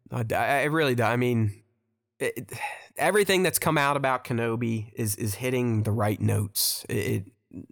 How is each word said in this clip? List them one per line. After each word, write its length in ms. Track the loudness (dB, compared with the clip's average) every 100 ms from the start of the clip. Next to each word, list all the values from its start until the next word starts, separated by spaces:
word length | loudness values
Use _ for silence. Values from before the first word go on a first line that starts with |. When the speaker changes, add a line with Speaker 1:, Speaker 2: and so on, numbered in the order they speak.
| _
Speaker 1:
on 120 | -6 -2
that. 100 | 0
Speaker 2:
I, 220 | 0 2
I 40 |
really 300 | 2 2 2
do. 80 | 2
I 120 | 2 2
mean, 460 | 2 2 0 -2 _ _ _ _ _ -6
it, 140 | -6 -6
it, 140 | -10 -12 -12 -12 -16 -4
everything 460 | 0 2 4 4
that's 160 | 2 0
come 180 | 0 2
out 180 | 2 2
about 280 | 0 -2
Kenobi 680 | -2 -2 0 0 -2 -2 -4
is, 220 | -4 -4 -2
is 180 | -4 -4
hitting 460 | -2 0 2 2
the 80 | 2
right 280 | 0 0 0
notes. 640 | 0 0 -2 -2 -2 -2 -4
It, 380 | -4 -2 -2 -4 -14 _
it, 80 | -18 -16